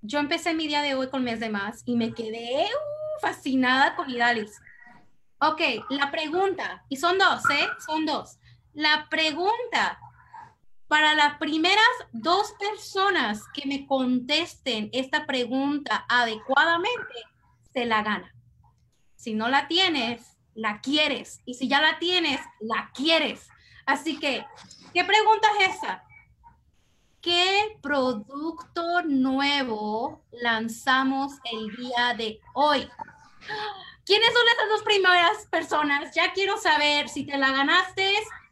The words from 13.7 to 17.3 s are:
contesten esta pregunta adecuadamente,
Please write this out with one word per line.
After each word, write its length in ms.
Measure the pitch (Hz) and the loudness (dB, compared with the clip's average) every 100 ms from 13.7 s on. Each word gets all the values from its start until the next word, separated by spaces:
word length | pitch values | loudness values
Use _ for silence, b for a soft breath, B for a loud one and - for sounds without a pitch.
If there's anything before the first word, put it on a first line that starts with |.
| 277 277 | -4 -2
contesten 1000 | 269 254 254 247 302 339 - - 220 208 | 0 2 0 0 0 -2 -6 -4 -4 -4
esta 340 | 233 262 302 302 | -4 -2 -4 -2
pregunta 800 | 254 247 262 277 294 285 208 - | -4 -2 -2 -2 -2 -2 -4 0
adecuadamente, 1080 | 240 233 220 220 269 320 339 381 494 - - - | 2 2 -2 0 2 4 2 0 -4 -8 -14 -18